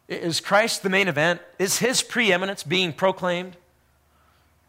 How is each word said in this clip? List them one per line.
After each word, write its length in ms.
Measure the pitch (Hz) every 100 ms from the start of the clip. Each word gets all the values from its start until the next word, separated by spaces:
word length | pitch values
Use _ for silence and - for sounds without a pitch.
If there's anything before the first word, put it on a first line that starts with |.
| -
I-, 40 |
is 260 | 180 175 151
Christ 420 | - 202 226 -
the 80 | 190
main 200 | 190 196
event? 320 | 143 165 170 - -
Is 200 | 190 -
his 220 | 233 -
preeminence 640 | - 233 220 175 196 196
being 300 | 143 185 175
proclaimed? 640 | - 190 185 180 175 185 175 _ _ _ _ _ _ _ _ _ _